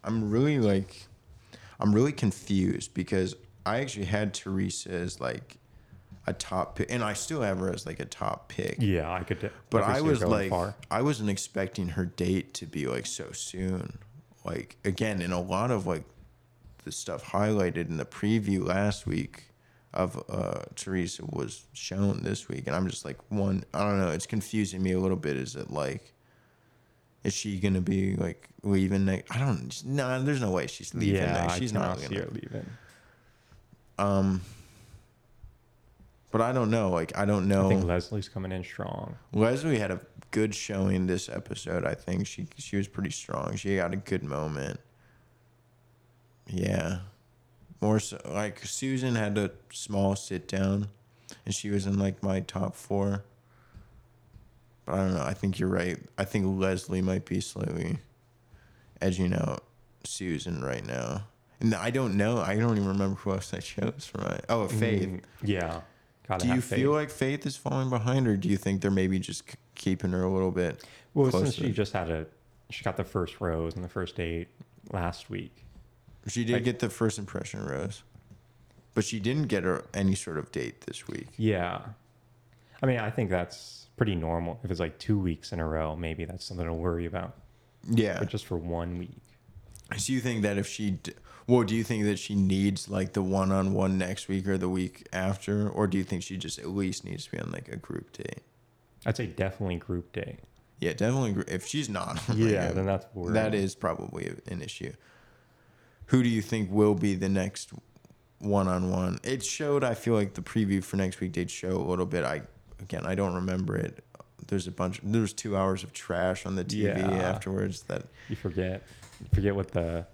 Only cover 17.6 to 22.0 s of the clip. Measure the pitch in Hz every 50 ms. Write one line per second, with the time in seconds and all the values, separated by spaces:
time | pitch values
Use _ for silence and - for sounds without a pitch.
17.6 | 95 87 80 90 85 82 82 78 69 - - - - 104 110 113 104 101 98 92
18.6 | 92 87 90 95 101 104 101 - - - - - - - - - - - - _
19.6 | _ _ _ - _ _ - - 92 87 - - - - - - - - 50 -
20.6 | - - - - - 98 95 92 87 90 - - - - - - - - - -
21.6 | - - - - - - 90 95